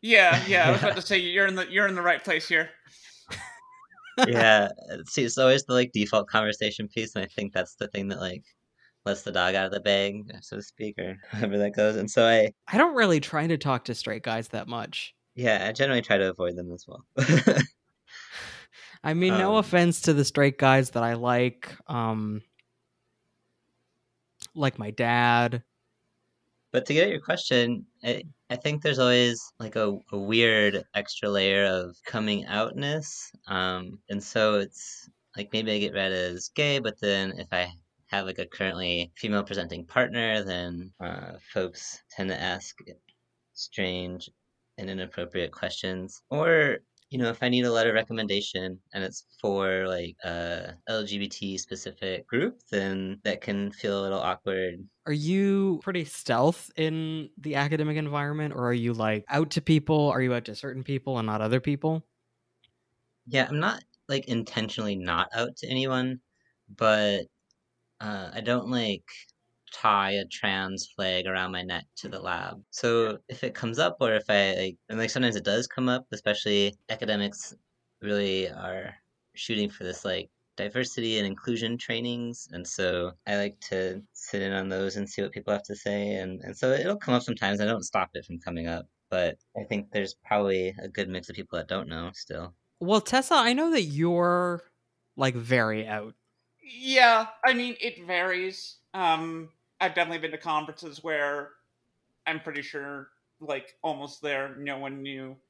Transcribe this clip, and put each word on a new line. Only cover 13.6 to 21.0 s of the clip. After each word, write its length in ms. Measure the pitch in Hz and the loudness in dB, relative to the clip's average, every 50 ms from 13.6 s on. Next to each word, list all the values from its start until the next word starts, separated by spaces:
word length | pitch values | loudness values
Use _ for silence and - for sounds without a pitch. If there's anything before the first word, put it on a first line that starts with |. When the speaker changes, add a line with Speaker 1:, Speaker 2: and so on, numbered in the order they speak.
| - 147 131 120 - | 0 0 0 0 0
Speaker 3:
to 100 | - 120 | -6 -8
straight 260 | - - - 110 110 - | -6 -6 -6 -8 -6 -4
guys 260 | - 113 113 113 - | -4 -4 -4 -4 -6
that 180 | - 113 - - | -8 -8 -8 -6
much. 480 | 120 117 117 - - - - - _ _ _ _ _ | -8 -8 -8 -8 -8 -10 -10 -10 _ _ _ _ _
Speaker 2:
Yeah, 320 | - 123 120 107 95 92 104 | -2 0 2 2 2 0 -2
I 40 | 110 | 0
generally 280 | - 139 139 135 120 | 0 2 2 2 0
try 160 | 117 - 110 98 | 2 4 4 4
to 120 | 95 95 | 4 2
avoid 260 | 92 - 90 87 87 | 0 0 -2 -2 -2
them 160 | 87 87 87 | -4 -8 -10
as 140 | 87 87 - - | -12 -14 -14 -18
well. 180 | - - - _ _ - | -20 -20 -20 _ _ -2
<laughs> 400 | 135 123 156 165 - - - 143 147 - _ _ _ _ _ _ _ _ - - - - - - - - - - - _ _ - - - - - - | 2 4 4 6 6 6 4 4 2 -2 _ _ _ _ _ _ _ _ -20 -20 -20 -16 -16 -16 -14 -14 -16 -18 -20 _ _ -20 -20 -20 -20 -6 -2
Speaker 3:
I 100 | 143 160 | 0 2
mean, 240 | 170 180 185 185 185 | 4 4 4 4 4
no 200 | 185 196 214 220 | 4 4 4 4
Speaker 2:
Um, 0 | |
Speaker 3:
offense 440 | 208 - - 180 175 175 165 - | 4 6 6 6 6 6 4 4
to 120 | - 165 160 | 4 4 6
the 120 | 143 143 | 6 4
straight 320 | - - - 143 139 135 - | 4 4 6 6 6 6 6
guys 340 | 143 135 131 135 135 123 | 6 8 8 8 6 4
that 120 | - 120 | 0 0